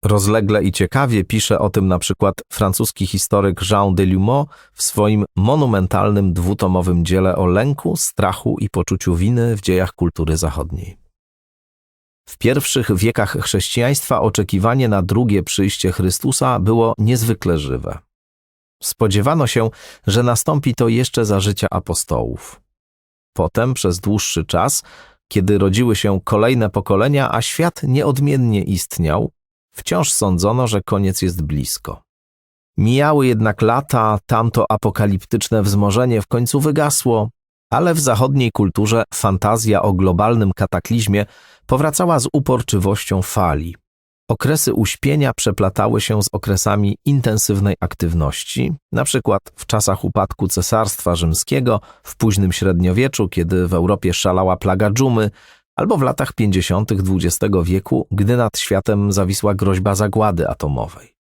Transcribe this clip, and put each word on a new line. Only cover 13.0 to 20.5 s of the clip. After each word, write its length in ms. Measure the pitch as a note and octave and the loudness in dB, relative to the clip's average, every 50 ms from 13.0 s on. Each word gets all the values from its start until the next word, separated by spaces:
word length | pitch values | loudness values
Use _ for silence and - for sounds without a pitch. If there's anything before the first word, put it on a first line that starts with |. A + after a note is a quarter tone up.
| G2+ A2+ A2+ - G#2+ F#2 - - | 0 0 0 0 -2 -2 -2 -6
chrześcijaństwa 800 | - - - G2 - - - A#2+ A#2+ B2 C#3+ - - - C3+ F#2 | -4 -2 -2 -2 -2 -2 -2 0 0 0 0 -2 -2 -2 -2 0
oczekiwanie 680 | - A2 F#2+ - G2+ - - G2 F#2 A#2 B2 C3+ C3 A2+ | 0 0 0 0 -2 0 0 0 0 2 2 2 2 2
na 140 | G#2+ G2 | 2 0
drugie 420 | F#2 F#2 - A#2 B2 A#2 G#2 G2 F2+ | 0 2 0 0 2 2 0 0 -2
przyjście 480 | - - - G2 G#2 - - - G2 | -2 -2 0 0 0 -2 0 -2 -2
Chrystusa 680 | F2+ - F2+ F#2 F2+ - - C3 C3 - C#3 B2+ B2 G#2+ | 0 0 -2 -2 -2 -2 -2 -2 -2 0 0 0 0 0
było 340 | F2+ G#2 A2+ A#2 A2+ A2+ A2+ - | 0 2 2 2 2 2 0 0
niezwykle 600 | G#2 A2 B2+ A#2+ A2+ A2+ A2+ - - F#2 E2+ D#2 | 0 0 2 0 0 -2 -2 -2 0 -2 -2 0
żywe. 400 | D2 C#2 B1+ B1 - G1+ - D#2+ _ _ _ _ _ _ _ _ _ _ _ _ _ _ _ _ - | -2 -4 -6 -6 -6 -8 -10 -10 _ _ _ _ _ _ _ _ _ _ _ _ _ _ _ _ -10
Spodziewano 640 | - - _ A#2 G#2+ F#2+ G#2 G2+ C3 D#3 E3 C#3+ A#2 | -10 -2 _ 0 2 2 2 2 2 2 2 0 0
się, 220 | - B2 A2+ A2+ - - - - - - _ - | 0 0 0 0 -4 -8 -20 -20 -20 -8 _ 0
że 160 | G2 A2+ A#2+ | 0 2 2
nastąpi 520 | A#2+ A#2+ A#2 - - | 2 0 0 0 -2